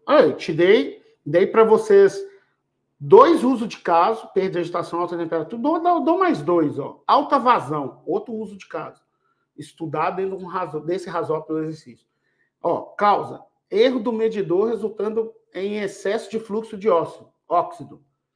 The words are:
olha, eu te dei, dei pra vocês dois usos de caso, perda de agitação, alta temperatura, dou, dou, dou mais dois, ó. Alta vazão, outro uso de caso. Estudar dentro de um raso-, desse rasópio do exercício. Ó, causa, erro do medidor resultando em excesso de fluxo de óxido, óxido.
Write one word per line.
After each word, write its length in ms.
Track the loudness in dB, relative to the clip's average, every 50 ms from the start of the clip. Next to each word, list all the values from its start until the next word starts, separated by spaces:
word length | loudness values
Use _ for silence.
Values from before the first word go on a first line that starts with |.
| _
olha, 200 | 2 4 4 4
eu 120 | 4 2
te 160 | -2 -6 -4
dei, 480 | 0 2 4 6 4 4 2 -2 -10 -16 _ _ _ _ -4
dei 220 | 0 2 2 2
pra 160 | 4 4 4
vocês 580 | 4 6 4 4 4 6 6 6 6 6 4 -2 -12 -14 -16 _ _ _ _ _ _ _ _ _ _ _ _ -14
dois 460 | 2 6 8 8 8 8 6 2 2
usos 240 | 0 0 -2 -4 -8
de 100 | -10 -8
caso, 480 | -2 0 2 4 4 2 0 -4 -8 -6
perda 220 | -4 -2 -2 -2 -2
de 40 | -4
agitação, 420 | -4 -4 -6 -6 -6 -6 -6 -6
alta 160 | -4 -4 -6
temperatura, 460 | -6 -6 -4 -4 -4 -4 -6 -8 -4
dou, 180 | -2 -2 0 0
dou, 240 | 2 2 0 2 2
dou 140 | 0 2 2
mais 240 | 2 0 0 0
dois, 340 | 0 0 2 2 2 0 -2
ó. 280 | -6 -10 -10 -12 -6 _
Alta 320 | 0 2 2 2 0 0 2
vazão, 640 | 2 2 2 2 0 -4 -6 -6 -6 -8 -12 -12 -6
outro 300 | -6 -6 -6 -6 -8 -10
uso 220 | -10 -10 -12 -14
de 100 | -18 -16
caso. 340 | -14 -12 -12 -12 -14 -16 _ _ _ _ _ _ _ _ _ _ _ _
Estudar 560 | -18 -18 -18 -14 -12 -10 -6 -4 -4 -4 -2
dentro 260 | -4 -4 -4 -6 -6 -8
de 60 | -10
um 20 |
raso-, 340 | -8 -6 -6 -6 -6 -8 -8
desse 300 | -6 -6 -6 -6 -6 -6
rasópio 440 | -6 -4 -4 -2 -4 -4 -4 -6 -6
do 80 | -6 -6
exercício. 420 | -6 -10 -12 -16 -20 -20 _ _ _ _ _ _ _ _ _ _ _ _ _
Ó, 180 | -4 -2 -2 -2
causa, 640 | -6 -10 -4 0 2 2 2 2 -2 -8 -12 -16 -20 _ _ _ _ _
erro 300 | 0 2 2 2 2 -2
do 100 | -4 -4
medidor 580 | -2 -2 -2 -2 -2 -4 -2 0 0 0 0 0
resultando 640 | -2 -4 -6 -6 -6 -6 -6 -4 -4 -4 -6 -6 -10 _ _ _
em 240 | -10 -8 -6 -6 -6
excesso 540 | -6 -6 -8 -8 -6 -4 -4 -4 -4 -4 -8
de 100 | -8 -8
fluxo 380 | -8 -6 -6 -6 -6 -8 -10 -4
de 100 | 0 2
óxido, 400 | 2 2 0 -2 -8 -16 -20 _ _ _ _
óxido. 560 | -2 0 0 0 -2 -6 -16 -18 -20 -20 -20 _ _ _ _ _ _ _